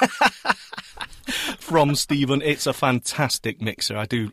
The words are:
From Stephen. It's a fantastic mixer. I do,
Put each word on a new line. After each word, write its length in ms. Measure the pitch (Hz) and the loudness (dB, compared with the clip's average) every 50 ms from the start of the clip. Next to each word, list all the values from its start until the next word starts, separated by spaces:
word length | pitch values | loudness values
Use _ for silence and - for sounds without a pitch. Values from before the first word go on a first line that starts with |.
| 370 - - - - - - - - - - - - - - - - - - - - - - - - - - - - 311 - - | 2 2 2 2 2 2 2 0 -2 -4 -4 -4 -4 -12 -16 -16 -16 -16 -14 -14 -14 -14 -14 -14 -10 -8 -6 -4 -4 -6 -8 -8
From 360 | - - 165 165 147 143 143 | -6 0 2 4 4 4 2
Stephen. 480 | 135 - - 151 143 139 127 139 143 151 | 0 0 0 2 2 2 2 2 2 2
It's 240 | 151 147 - - | 0 0 0 0
a 60 | 143 127 | -2 0
fantastic 880 | - - 135 127 120 - - - - 147 127 - - - 113 - - | 2 2 2 2 2 0 -2 -2 0 0 0 0 -2 -2 -4 -4 -2
mixer. 360 | 110 110 98 - - - 107 | -4 -6 -4 -4 -4 -4 -2
I 80 | 107 107 | -4 -2
do, 240 | - 123 120 110 104 | -2 -2 -2 -2 -4